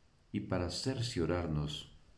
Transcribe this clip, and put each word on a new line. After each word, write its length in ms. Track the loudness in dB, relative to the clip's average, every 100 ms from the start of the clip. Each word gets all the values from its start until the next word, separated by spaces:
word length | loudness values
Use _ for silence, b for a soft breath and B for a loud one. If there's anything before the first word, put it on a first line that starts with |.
| -20 -20 -6
Y 80 | -4
para 300 | 0 0 0
cerciorarnos 1300 | -2 -2 0 0 2 2 2 2 0 0 -4 -10 -18 -20